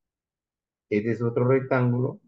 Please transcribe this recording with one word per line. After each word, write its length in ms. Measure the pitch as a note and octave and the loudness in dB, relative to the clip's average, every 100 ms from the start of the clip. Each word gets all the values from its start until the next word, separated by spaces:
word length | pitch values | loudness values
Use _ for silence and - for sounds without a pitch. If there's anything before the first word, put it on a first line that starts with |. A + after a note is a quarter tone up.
| _ _ _ _ _ _ _ _ - | _ _ _ _ _ _ _ _ -4
Este 220 | G#2 A2+ | -2 0
es 100 | A2+ | -2
otro 260 | A#2+ A#2+ B2 | -2 0 2
rectángulo 720 | C3+ C3 C3 B2 A#2+ B2+ - | 2 2 0 2 0 -2 -6